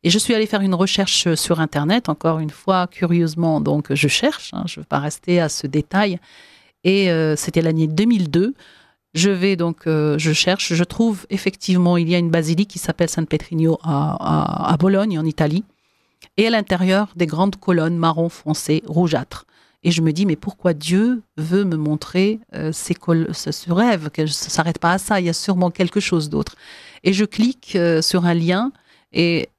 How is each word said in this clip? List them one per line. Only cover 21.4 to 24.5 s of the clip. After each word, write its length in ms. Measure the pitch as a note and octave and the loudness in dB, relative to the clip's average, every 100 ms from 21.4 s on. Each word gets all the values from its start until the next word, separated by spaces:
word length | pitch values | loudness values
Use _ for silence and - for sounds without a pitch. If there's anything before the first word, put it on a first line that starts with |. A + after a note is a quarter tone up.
| D#3+ F#3 | -2 0
me 120 | G3 D#3+ | 0 -2
montrer, 640 | D3+ D3+ - F3+ G3+ A3 - | -2 -4 -2 0 0 -2 -10
euh, 180 | - D#3 | -8 -6
ces 220 | D#3 - | -6 -6
col-, 340 | F3+ - E3 D#3+ | -6 0 0 0
ce, 180 | E3 - | -6 -8
ce 180 | D3 F3 | -8 -2
rêve, 380 | F3 A#3+ F#3+ D3+ | 2 2 0 -4
que 180 | - D#3 | -4 -2
ça 220 | C#3+ | -4
s'arrête 300 | - | -4